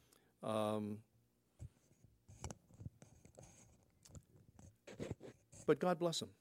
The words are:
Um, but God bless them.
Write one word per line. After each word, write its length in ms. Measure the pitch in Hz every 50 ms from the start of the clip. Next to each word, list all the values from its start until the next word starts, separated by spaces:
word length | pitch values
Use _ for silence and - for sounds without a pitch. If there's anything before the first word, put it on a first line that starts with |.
| - - - - - _ _ _ -
Um, 560 | 110 110 110 107 107 107 107 107 104 107 107 113 _ _ _ _ _ _ _ _ _ _ - - - - _ _ _ _ _ - - - _ _ - - - - - - - - - - - - - - - - - - - - - - - - - - - - - - - - - _ _ - - - - - - - - - - - - - - - _ _ - - - - - - - - - - - _ _ - - -
but 140 | - 156 135
God 180 | - 180 180 156
bless 220 | 170 170 160 -
them. 80 | - - - -